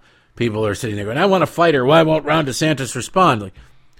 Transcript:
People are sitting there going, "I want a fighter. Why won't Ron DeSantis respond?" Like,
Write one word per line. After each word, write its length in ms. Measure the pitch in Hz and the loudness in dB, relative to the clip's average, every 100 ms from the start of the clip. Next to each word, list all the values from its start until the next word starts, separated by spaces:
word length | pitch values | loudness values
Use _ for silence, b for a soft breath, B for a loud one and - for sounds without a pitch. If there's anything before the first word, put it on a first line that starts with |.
| b b b - | b b b -6
People 280 | 117 107 | -4 -2
are 120 | 107 98 | -4 -4
sitting 180 | 113 | -6
there 120 | 104 101 | -8 -6
going, 120 | 127 | -2
"I 80 | 196 | 0
want 160 | 190 | 2
a 60 | 151 | 0
fighter. 360 | - 170 143 | 2 2 2
Why 200 | 123 160 | 4 4
won't 200 | 156 156 | 4 0
Ron 220 | 147 156 143 | 0 -2 -2
DeSantis 480 | 120 156 143 131 | -2 -2 -2 -4
respond?" 480 | 127 - 185 180 117 | -8 -4 2 2 2
Like, 120 | 98 b b b b b | -4 b b b b b